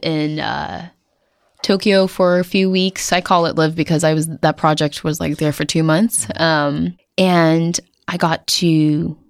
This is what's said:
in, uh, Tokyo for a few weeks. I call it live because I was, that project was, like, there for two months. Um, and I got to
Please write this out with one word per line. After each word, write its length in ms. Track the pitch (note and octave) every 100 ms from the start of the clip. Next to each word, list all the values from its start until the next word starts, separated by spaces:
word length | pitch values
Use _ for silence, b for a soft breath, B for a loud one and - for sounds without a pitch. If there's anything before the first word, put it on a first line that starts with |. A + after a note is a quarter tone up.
in, 380 | E3 D#3 D3+ D3+
uh, 500 | A2 C#3 D3+ - E3+ _ _ _ _ _ _ _
Tokyo 460 | - G3 G#3 F#3+ F#3+
for 320 | - F3+ F3+
a 40 |
few 260 | F3+ F#3+ F#3+
weeks. 420 | F#3 F#3 - -
I 80 | F3+
call 240 | - F3+ E3
it 100 | D#3+
live 200 | D#3 E3
because 280 | D3+ D#3
I 100 | D#3+ D#3
was, 120 | D#3+
that 300 | - D#3 D3+
project 460 | D#3+ D3+ D3+ -
was, 160 | D#3+ D3+
like, 180 | D#3 D3
there 160 | D3+
for 100 | -
two 200 | D3+ E3
months. 420 | D#3+ D#3+ A#3 - - -
Um, 600 | E3 D#3 D3 D3+ F3 F3 _ -
and 600 | F#3 F3 E3 E3 E3 E3+ - _ -
I 100 | F3+
got 280 | E3 D#3+ -
to 680 | - F3 D#3 D3+ D3+ E3+ D3+ _